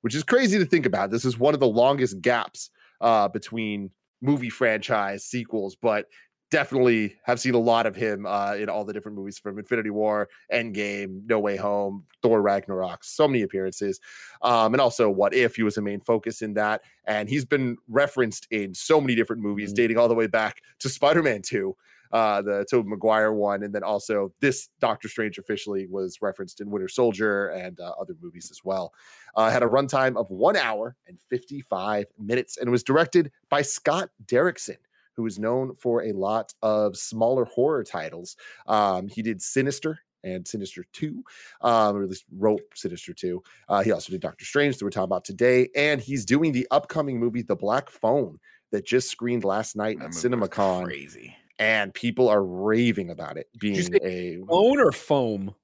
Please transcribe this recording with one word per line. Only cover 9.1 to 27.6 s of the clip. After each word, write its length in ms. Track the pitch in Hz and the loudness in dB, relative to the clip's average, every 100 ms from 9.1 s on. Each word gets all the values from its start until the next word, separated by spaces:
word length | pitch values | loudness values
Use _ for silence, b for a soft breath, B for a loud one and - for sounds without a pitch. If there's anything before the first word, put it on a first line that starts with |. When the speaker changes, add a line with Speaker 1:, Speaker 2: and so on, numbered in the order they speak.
| 101 | -10
Speaker 1:
movies 200 | 98 - | -12 -10
from 220 | 104 101 | -10 -10
Infinity 300 | 104 117 107 | -4 -2 -2
War, 400 | 104 107 104 101 b b | 0 0 0 -2 b b
Endgame, 720 | 117 117 101 101 101 98 95 107 | -2 -2 -4 -4 -4 -8 -10 0
No 140 | 110 | 0
Way 180 | 104 98 | 2 -2
Home, 480 | 104 101 101 98 - _ | -2 -2 -2 -6 -14 _
Thor 200 | 120 110 | 4 4
Ragnarok, 600 | 101 98 95 92 92 85 | 4 2 -2 -4 -4 -6
so 240 | - - 151 | -10 2 2
many 140 | 127 | 2
appearances. 580 | 98 95 95 - 101 95 B B B B | 0 -2 -6 -4 -6 -6 B B B B
Um, 320 | 123 120 110 | 2 4 4
and 60 | 123 | 4
also 300 | 127 - 110 | 2 4 2
What 240 | 95 101 | 4 2
If, 240 | 127 117 - | 4 2 2
he 60 | |
was 120 | 107 104 | -2 0
a 60 | |
main 180 | 101 101 | -6 -6
focus 420 | - 113 117 110 | -2 0 -2 -6
in 120 | 110 | -4
that. 300 | 104 104 110 b b - | -2 0 -2 b b -4
And 220 | 107 107 | -4 -2
he's 160 | 143 | -4
been 320 | 127 143 127 117 - | 0 -2 -2 -6 -2
referenced 580 | 120 143 131 117 - - | 0 2 0 -2 -2 -6
in 240 | 110 98 | -6 -6
so 280 | 90 - 160 | -8 2 2
many 120 | 135 | 4
different 280 | 113 110 117 | 0 0 -2
movies, 300 | 104 101 101 | -4 -4 -4
Speaker 2:
Mm-hmm. 40 | 104 | 0
Speaker 1:
dating 220 | 117 113 | 2 4
all 100 | 120 | 4
the 80 | 117 | 4
way 120 | 110 | 2
back 340 | 110 107 - b b | 0 -2 -6 b b
to 80 | 139 | -6
Spider-Man 540 | - 143 160 151 104 | 2 4 4 2 0
two, 340 | - 110 95 - b b b | -4 -4 -4 -8 b b b
uh, 280 | 113 110 101 | 2 2 2
the 240 | 101 101 101 | 0 -2 2
Tobey 180 | 123 101 | 0 0
Maguire 460 | 104 110 107 107 | -2 2 4 2
one. 280 | 107 101 101 | 2 0 0
And 120 | 104 101 | -4 -4
then 80 | |
also 480 | 95 104 - 104 98 _ | -2 -4 -2 -2 -2 _
this 300 | 143 127 - _ | 0 0 -10 _
Doctor 300 | 120 107 110 | -2 -2 -6
Strange 280 | - 107 95 | -6 -6 -6
officially 480 | - 104 - 98 95 | -6 -6 -4 -6 -6
was 340 | 95 95 - | -6 -6 -4
referenced 400 | 104 95 92 - | -6 -6 -14 -12
in 80 | 104 | -8
Winter 160 | 101 92 | -6 -4
Soldier 640 | - 120 95 107 101 98 | 0 0 2 0 0 -2
and, 280 | 92 | -6